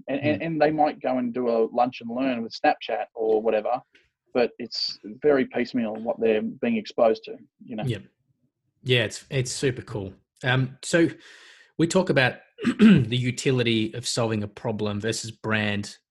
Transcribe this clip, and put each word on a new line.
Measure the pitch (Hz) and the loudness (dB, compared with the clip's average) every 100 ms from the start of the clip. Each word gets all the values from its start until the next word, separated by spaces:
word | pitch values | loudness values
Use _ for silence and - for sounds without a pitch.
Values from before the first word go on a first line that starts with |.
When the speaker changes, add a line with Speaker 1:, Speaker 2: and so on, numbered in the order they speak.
| - | -8
Speaker 1:
And, | 139 | -4
and, | 151 147 | -2 -2
Speaker 2:
Mm. | 165 | -2
Speaker 1:
and | 151 | 2
they | 151 | 2
might | 156 147 - | 4 0 0
go | 127 127 | -4 -2
and | 123 | -2
do | 123 120 | -2 0
a | 117 113 | 2 2
lunch | 123 123 - | 2 -2 -2
and | 117 | -8
learn | 123 135 120 | -4 -2 -4
with | 113 - | -6 -2
Snapchat | 147 - - 110 107 | 0 0 -4 -6 -6
or | 117 110 110 | -2 2 2
whatever, | 110 107 107 123 _ _ _ _ _ | 2 0 0 -4 _ _ _ _ _
but | 127 113 - | -2 -2 -2
it's | 117 - - - 104 127 | -10 -8 -8 -8 -16 0
very | 147 139 127 | 2 4 2
piecemeal | 120 120 127 110 110 | -2 -2 -2 -4 -6
what | 117 - | -6 -2
they're | 113 107 | 0 0
being | 113 - 120 110 | -2 -4 -2 -2
exposed | 104 - 113 110 | -4 2 2 2
to, | - - - _ | -6 -16 -20 _
you | - 110 | -12 -6
know? | |
Speaker 2:
Yep. | 127 101 - _ _ _ _ _ _ _ | -4 -6 -10 _ _ _ _ _ _ _
Yeah, | 120 120 | 0 2
it's, | 104 - - | 2 -6 -6
it's | 135 131 | -4 -4
super | - 135 - | -2 -2 -2
cool. | - 104 92 - _ _ | -10 -10 -10 -14 _ _
Um, | 131 131 131 - | 0 0 0 -6
so | - 170 160 - - - - - _ - | -2 2 2 -2 -20 -20 -20 -20 _ -2
we | 165 | 2
talk | 185 180 | 2 2
about | 139 123 - _ | 4 2 0 _
<clears throat> | - 330 - | -4 -2 6
the | 220 160 110 127 | 8 8 6 0
utility | 123 123 143 127 117 110 110 | -2 -2 0 2 2 2 0
of | 120 - | -4 -4
solving | 127 113 107 | -2 0 -2
a | 101 | -4
problem | - 120 104 104 101 | -6 -6 -4 -4 -2
versus | 110 110 110 | -4 -4 -8
brand | - 110 107 107 104 98 - _ | -10 -2 0 0 -2 -6 -14 _